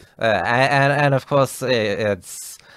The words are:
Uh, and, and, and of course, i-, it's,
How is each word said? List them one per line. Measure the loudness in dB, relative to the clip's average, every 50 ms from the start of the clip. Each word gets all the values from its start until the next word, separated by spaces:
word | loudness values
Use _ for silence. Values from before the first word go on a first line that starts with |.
| -20 _ _
Uh, | -4 0 0 0 0 0
and, | 0 2 2 2 2 2 2 2 2 2
and, | 2 0
and | 2 0
of | 0 -2
course, | 0 0 0 0 0 -2 -6
i-, | -4 -2
it's, | 0 0 0 0 -2 -2 0 -2 -2 -2 -6 -16 -16 -16 -16 -16 -18 -20 -20 -20 -20